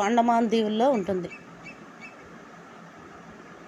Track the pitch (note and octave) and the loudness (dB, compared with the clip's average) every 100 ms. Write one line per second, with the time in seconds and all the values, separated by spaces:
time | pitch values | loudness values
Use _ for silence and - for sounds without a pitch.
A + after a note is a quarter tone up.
0 | G3+ A#3 A#3 A#3 A#3 A3+ G#3+ G#3+ B3+ B3 | 4 4 4 4 4 2 2 2 2 2
1 | F#3 F#3 E3 - - - - - - - | 0 -2 -4 -12 -18 -18 -18 -18 -20 -20
2 | - - - - - - - - - - | -20 -20 -20 -20 -20 -20 -20 -20 -20 -20
3 | - - - - - - | -20 -20 -20 -20 -20 -20